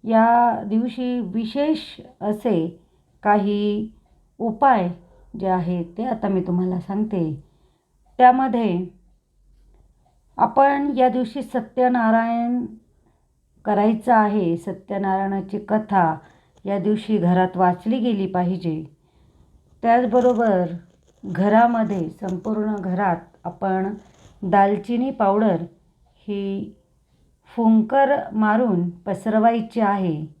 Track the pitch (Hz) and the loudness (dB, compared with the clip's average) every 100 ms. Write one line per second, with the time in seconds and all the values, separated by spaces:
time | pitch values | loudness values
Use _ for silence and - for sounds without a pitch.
0 | - 226 226 240 240 220 208 220 240 240 | 2 4 6 4 4 0 -2 -2 -2 -6
1 | 247 247 185 214 226 277 302 311 - - | -6 -6 -4 -6 -4 -2 -2 -2 -6 -20
2 | - _ 202 208 247 175 165 - _ _ | -20 _ -6 -4 -2 -2 -2 -8 _ _
3 | _ _ 208 208 202 208 208 208 220 _ | _ _ 0 2 2 0 -2 -2 -6 _
4 | _ _ _ - 220 220 277 226 180 175 | _ _ _ -6 -6 2 2 4 0 -6
5 | _ _ _ 220 190 185 170 180 170 - | _ _ _ -6 -2 -2 -2 -4 -6 -6
6 | 233 220 202 185 185 180 185 180 175 202 | -6 -4 -2 -2 0 -2 -2 -4 -6 -6
7 | 214 196 160 139 - _ _ _ _ _ | -4 -2 -4 -6 -14 _ _ _ _ _
8 | _ - 247 254 262 233 214 175 175 _ | _ 6 6 6 0 -2 -2 -2 -6 _
9 | _ _ _ _ _ _ _ _ _ _ | _ _ _ _ _ _ _ _ _ _
10 | _ _ _ - 226 269 277 277 285 254 | _ _ _ -2 0 4 2 2 -2 2
11 | 254 247 254 285 254 254 226 - 247 247 | 2 2 -4 -6 -6 -6 -6 0 2 2
12 | 220 226 226 233 240 247 240 220 _ _ | 2 2 0 -2 -2 -4 -6 -14 _ _
13 | _ _ _ _ _ _ - 208 214 220 | _ _ _ _ _ _ -2 2 2 0
14 | 247 226 208 208 175 170 - 180 - 196 | 2 4 4 0 0 -2 -6 -12 -8 -4
15 | 196 190 196 196 185 208 - 214 214 196 | -2 0 -2 -4 -6 -10 -2 -4 2 2
16 | 165 156 - _ _ _ 196 202 196 214 | 2 0 -12 _ _ _ -6 -2 -2 -2
17 | - 214 175 180 185 185 180 175 220 254 | -2 0 2 2 2 2 0 0 -4 -2
18 | 233 202 190 180 180 185 175 156 151 _ | 0 -2 -2 -2 -2 -2 -4 -6 -10 _
19 | _ _ _ _ _ _ _ _ 233 240 | _ _ _ _ _ _ _ _ 2 2
20 | 247 247 247 233 233 185 170 175 - _ | 4 2 2 2 2 2 0 -6 -14 _
21 | _ _ 196 170 202 220 240 233 214 196 | _ _ -10 -2 4 4 4 2 -2 -4
22 | 160 - 190 180 214 214 214 208 185 180 | -6 -8 -8 -6 -6 -4 -4 -4 -4 -2
23 | 196 170 - _ 175 175 196 190 190 208 | 0 -2 -6 _ -14 -6 -4 -2 -4 -8
24 | - _ - _ 190 202 196 202 202 240 | -18 _ -20 _ 0 2 4 2 -2 -4
25 | 262 269 202 208 220 170 170 _ _ _ | -2 0 0 2 2 0 -4 _ _ _
26 | _ _ - 202 196 196 214 - _ _ | _ _ -10 -6 -6 -6 -8 -16 _ _
27 | _ _ _ _ _ - 226 220 214 269 | _ _ _ _ _ 0 4 4 4 2
28 | 269 285 - 214 214 220 247 180 175 - | 4 2 -2 -2 2 2 2 0 -2 -6
29 | - 185 220 220 226 233 226 233 202 202 | -8 -6 0 2 2 2 -4 -2 0 0
30 | 185 156 156 - | -2 -4 -8 -16